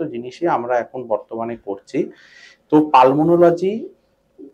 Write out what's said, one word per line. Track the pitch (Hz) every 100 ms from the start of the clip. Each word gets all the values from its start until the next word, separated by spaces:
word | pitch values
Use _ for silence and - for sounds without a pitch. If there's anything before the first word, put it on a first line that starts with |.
জিনিসই | 156 120 123 - 170
আমরা | 127 120 123
এখন | 113 127
বর্তমানে | 117 104 - 113 117 117 101
করছি। | 98 _ 151 - - _ _ - _ -
তো | 151 151
পালমোনোলজি | 131 131 147 165 170 170 170 185 226 359 _ _ _ _ - -